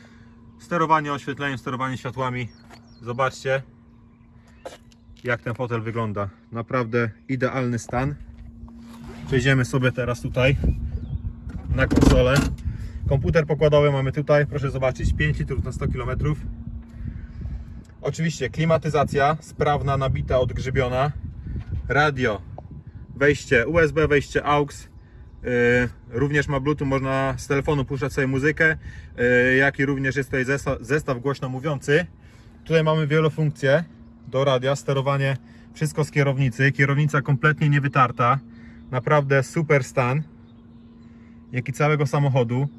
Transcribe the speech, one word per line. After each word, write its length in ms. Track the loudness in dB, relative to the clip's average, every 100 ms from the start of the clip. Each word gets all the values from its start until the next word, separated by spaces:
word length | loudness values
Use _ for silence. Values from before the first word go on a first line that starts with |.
| -20 -20 -20 -20 -20 -18
Sterowanie 540 | -6 -2 2 2 0
oświetleniem, 460 | -6 -6 -6 -6 -6
sterowanie 400 | -6 -6 -6 -6
światłami. 500 | -8 -4 -4 -4 -8 -12 -20 -20 -20 -16
Zobaczcie, 600 | -8 -2 -2 -2 -2 -2 -4 -20 -20 -20 -20 _ -20 -20 -20 -20 -20 -20 -20 -20 -20 -10
jak 180 | -4 -4
ten 120 | -4
fotel 260 | -6 -4 -4
wygląda. 500 | -4 -4 -4 -4 -6 -10 -12
Naprawdę 580 | -10 -4 -4 -2 0 -2 -6 -6
idealny 500 | -2 -2 -2 -2 -4
stan. 360 | -4 -4 -4 -6 -12 -18 -18 -18 -18 -18 -20 -18 -16 -12 -2
Przejdziemy 380 | 2 4 4
sobie 280 | 2 2 0
teraz 280 | 0 -4 -4
tutaj 360 | -4 2 2 4 2 0 -2 -6 -6 -8 -8 -10 -14 -10 -4
na 120 | 0 2
konsolę. 480 | 6 6 6 6 4 2 -2 -8 -8 -10 -6 -2
Komputer 380 | 0 2 2 2
pokładowy 460 | 2 4 6 4
mamy 200 | 2 -2
tutaj. 340 | -2 2 4 2
Proszę 240 | -2 -4
zobaczyć, 420 | -2 -2 0 -2
pięć 260 | 0 0 -2
litrów 260 | -4 -4
na 80 | -6
sto 160 | -4 -4
kilometrów. 500 | -4 -4 -2 -2 -4 -6 -12 -12 -14 -14 -12 -12 -10 -14 -12 -10 -10 -12 -16 -18 -8
Oczywiście 500 | -6 -2 -4 -2 -6
klimatyzacja 840 | -2 2 2 2 0 2 2 2 0
sprawna, 560 | -6 -2 0 0 0 0
nabita, 420 | 0 -2 0 0
odgrzybiona. 760 | 0 -2 -4 -2 0 0 -2 -4 -10 -12 -10 -8 -6 -6 0
Radio, 540 | 2 2 2 -2 -2 -8 -16 -18 -18 -18 -18 -12 0
wejście 500 | 2 2 2 2 4
U 120 | 2
S 140 | 2
B, 160 | 2 2
wejście 360 | 2 2 -2
aux. 440 | 2 2 0 -6 -18 -20 -20 -20 -20 -10
Yy, 80 | -2 2 4 4 0 -4 -8
również 380 | -2 0 0 0
ma 120 | 0
Bluetooth, 280 | 0 0 0
można 460 | 0 0 0 -2 -2
z 80 | -2
telefonu 380 | -2 0 0
puszczać 280 | -2 -4 -4
sobie 140 | -2 0
muzykę, 500 | 0 0 2 2 2 -6 -14 -12 0
yy, 400 | 4 4 6 4
jak 220 | 4 2
i 80 | 0
również 300 | 0 -2 -2
jest 120 | -2
tutaj 160 | -2
zesta-, 320 | 0 -2 -2 -4
zestaw 380 | -2 -2 0 -2
głośno 300 | -2 -4 -4
mówiący. 580 | -4 -4 -4 2 2 2 -10 -20 -20 -20 -14
Tutaj 200 | 0 2
mamy 220 | 4 2 2
wielofunkcje 800 | 2 2 2 -2 0 2 2 2 -12 -20 -20 -6
do 180 | 0
radia, 320 | 2 2 2 -2
sterowanie, 600 | -2 -2 0 0 0 -2 -8 -20 -14
wszystko 300 | -6 -4 -2
z 60 | -2
kierownicy. 640 | 2 2 2 0 2 2
Kierownica 500 | 2 2 2 2 2
kompletnie 460 | 0 2 2 4 2
niewytarta, 720 | 2 2 2 2 2 2 2 -2 -20 -20 -18 -6
naprawdę 520 | -4 2 4 4 2
super 420 | 2 -2 2 2
stan, 380 | 2 -2 0 0 -4 -12 -20 -20 -20 -20 -20 -20 -20 -20 -20 -20 -8
jak 160 | -6 -4
i 40 |
całego 340 | 0 2 2 2
samochodu. 600 | 2 2 2 2 0 -2